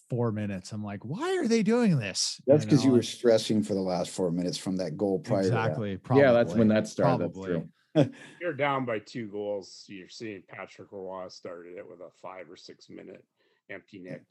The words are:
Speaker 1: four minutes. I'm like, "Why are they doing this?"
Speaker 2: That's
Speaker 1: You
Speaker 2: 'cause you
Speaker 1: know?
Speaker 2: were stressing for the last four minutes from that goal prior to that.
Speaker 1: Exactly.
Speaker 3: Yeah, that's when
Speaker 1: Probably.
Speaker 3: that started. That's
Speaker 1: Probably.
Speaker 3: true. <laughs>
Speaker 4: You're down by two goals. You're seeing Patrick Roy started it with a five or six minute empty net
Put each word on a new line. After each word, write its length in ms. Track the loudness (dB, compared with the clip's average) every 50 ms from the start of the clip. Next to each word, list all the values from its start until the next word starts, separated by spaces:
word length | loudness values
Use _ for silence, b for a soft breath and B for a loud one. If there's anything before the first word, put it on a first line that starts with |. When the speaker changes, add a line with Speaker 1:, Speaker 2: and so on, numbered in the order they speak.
| _ -6
Speaker 1:
four 220 | -4 -2 -2 -2
minutes. 400 | -2 -4 -4 -6 -6 -8 -10 -10
I'm 100 | -10 -10
like, 220 | -10 -10 -10 -10 -10
"Why 320 | -10 -8 -4 -4 -2 -2
are 100 | 0 0
they 160 | 2 2 2
doing 360 | 2 2 2 4 4 4 2 2
this?" 400 | 0 -2 -4 -4 -4 -4 -6 -2 4 4
Speaker 2:
That's 160 | 4 4 6
Speaker 1:
You 60 | 6
Speaker 2:
'cause 120 | 4 6 6
you 60 | 6
Speaker 1:
know? 60 | 6
Speaker 2:
were 60 | 4
stressing 600 | 4 0 -2 2 4 6 6 6 4 2 2 2
for 120 | 2 0 0
the 60 | 0
last 300 | 0 0 -2 -2 -2 -4
four 220 | -2 -2 -2 0
minutes 260 | 0 0 -2 -2 -4 -4
from 160 | -4 -4 -4 -2
that 180 | -4 -4 -4
goal 240 | -2 0 0 0 -2
prior 240 | 0 0 0 2 2
to 60 | 2
that. 60 | 2 2 0
Speaker 1:
Exactly. 240 | 0 -2 -4 -4 -6 -6 -6 -2 2 6
Speaker 3:
Yeah, 160 | 6 8 8
that's 220 | 6 6 4 2 2
when 120 | 4 4 6
Speaker 1:
Probably. 60 | 4
Speaker 3:
that 140 | 4 2 0
started. 380 | 0 0 2 2 2 2 -2 -4
That's 100 | -6 -6
Speaker 1:
Probably. 300 | -6 -4 -4 -4 -4 -6 -12 _ _ _ 2
Speaker 3:
true. 160 | 2 2 2 B B B
<laughs> 140 | B B -8
Speaker 4:
You're 140 | -8 -6 -4
down 300 | -2 -2 0 0 -2 -2
by 140 | -4 -4 -6
two 300 | -6 -10 -10 -10 -10 -8
goals. 560 | -8 -8 -6 -6 -6 -6 -8 -12 -18 -20 -18
You're 220 | -18 -16 -16 -16 -18
seeing 340 | -16 -14 -12 -12 -12 -14 -16 -18
Patrick 420 | -16 -16 -16 -16 -16 -20 -20 -16
Roy 380 | -14 -12 -12 -10 -10 -10 -12 -12
started 480 | -14 -16 -16 -14 -14 -14 -16 -16 -16
it 120 | -16 -16 -18
with 120 | -18 -18
a 100 | -20 -20 -20 _
five 300 | -18 -16 -16 -16 -16 -18
or 60 | -20
six 340 | -20 -20 -20 -20 -20 -20 -20
minute 340 | -18 -18 -18 -18 -20 -20 _ _ _ _ _ _ _ _ _ -16
empty 300 | -16 -16 -16 _ -20 -16
net 220 | -14 -14 -14 -14 -16 _